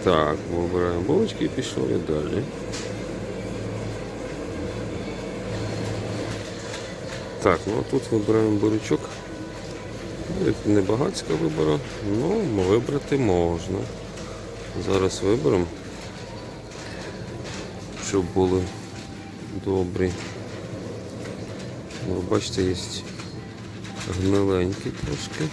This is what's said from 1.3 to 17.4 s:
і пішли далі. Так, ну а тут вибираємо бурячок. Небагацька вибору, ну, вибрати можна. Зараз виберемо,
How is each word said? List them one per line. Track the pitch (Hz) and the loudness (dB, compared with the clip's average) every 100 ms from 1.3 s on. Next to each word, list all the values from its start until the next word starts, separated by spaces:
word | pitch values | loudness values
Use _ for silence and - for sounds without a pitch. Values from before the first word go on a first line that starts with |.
| - | 2
і | - | 0
пішли | - 123 - 65 107 78 | 0 -2 0 2 2 2
далі. | 76 80 87 139 - - - - - 92 92 - - - - 107 110 110 107 - - - - - 98 - - - - - - - - - - - - - - - 101 - - - - - - - - - - - - | 0 2 -2 -2 -6 -6 -6 -4 -6 -6 -6 -6 -6 -6 -6 -4 -4 -4 -6 -6 -8 -8 -6 -6 -4 -4 -4 -6 -6 -6 -6 -6 -6 -4 -4 -2 -2 -2 -2 -2 -4 -4 -4 -6 -8 -8 -8 -8 -8 -8 -8 -8 2
Так, | 104 80 95 | 4 4 2
ну | 117 | 0
а | 131 | 2
тут | 139 - | 0 2
вибираємо | 110 104 110 110 104 | 2 4 4 6 4
бурячок. | 107 110 - - - - - - - - - - - - - - - - 160 110 110 | 4 2 2 0 0 -8 -10 -10 -10 -10 -10 -8 -8 -8 -8 -8 -6 2 2 2 4
Небагацька | 104 95 110 160 - - | 4 6 4 2 0 0
вибору, | 160 165 156 156 147 131 - 107 | 2 2 2 4 2 0 -4 0
ну, | 104 151 220 180 104 90 | 2 2 2 2 4 6
вибрати | 110 120 143 - 139 | 6 4 -2 2 4
можна. | 117 90 85 85 90 95 113 - - - - - - - - 98 90 | 6 6 6 2 0 -2 -2 -6 -10 -10 -8 -8 -10 -10 -8 -4 2
Зараз | 95 92 - | 4 4 4
виберемо, | 95 120 147 101 85 - - - - - - - - - - - - - - - - - | 4 4 6 4 4 -4 -10 -10 -10 -10 -10 -10 -10 -12 -12 -12 -10 -8 -8 -8 -8 -8